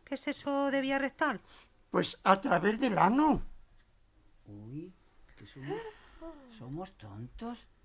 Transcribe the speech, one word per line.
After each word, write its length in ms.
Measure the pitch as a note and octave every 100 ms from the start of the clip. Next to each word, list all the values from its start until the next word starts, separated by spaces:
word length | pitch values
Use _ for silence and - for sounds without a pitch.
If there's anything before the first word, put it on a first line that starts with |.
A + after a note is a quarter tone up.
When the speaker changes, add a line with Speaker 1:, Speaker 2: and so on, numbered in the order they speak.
| -
Speaker 1:
¿Qué 100 | C#4
es 120 | -
eso 440 | C#4 C#4+ C#4 C#4
de 100 | C4+
vía 160 | C4+ C#4
rectal? 440 | C4+ - D4+ G#3 - - - _ _
Speaker 2:
Pues 260 | F3+ E3+ -
a 160 | - G3
través 380 | - E3+ F#3+ A3
del 180 | C4 F3
ano. 440 | F3 B3+ D#4 A3+ - - - - _ _ _ _ - _ -
Speaker 3:
Uy, 460 | G#2 G#2+ C#3+ F3+ - _ - - -
que 80 | -
somos, 300 | C#3 C3+ G#4+ A4 - - D#4+ E4 D4+ C4 A3+
somos 340 | B2 D3+ F#3
tontos. 760 | - G#2+ G2+ A#2+ - A3+ A#3+ - _